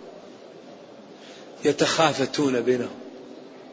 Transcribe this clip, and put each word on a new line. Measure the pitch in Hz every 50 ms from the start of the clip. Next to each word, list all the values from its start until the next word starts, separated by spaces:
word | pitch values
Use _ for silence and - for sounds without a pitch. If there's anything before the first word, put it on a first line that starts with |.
| - - - - - - - - - - - - - - - - - - - - - - - - - - - - - - - - -
يتخافتون | 151 143 - 160 - - - 165 151 131 135 131 120 - - 147 135 127 120
بينهم، | 113 123 127 123 117 113 - - - - - - - - - - - - - - - -